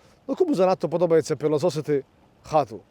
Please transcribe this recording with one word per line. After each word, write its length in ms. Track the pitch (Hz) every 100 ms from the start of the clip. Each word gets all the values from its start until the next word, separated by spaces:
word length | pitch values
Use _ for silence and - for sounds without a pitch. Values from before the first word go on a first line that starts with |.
| _ _ -
Ну, 60 |
кому 200 | 277 359
занадто 340 | 190 185 185 160
подобається 480 | 160 170 160 139 143
пилососити 680 | 151 151 170 147 147 143 - _ _ _
хату, 380 | - 151 117 101 -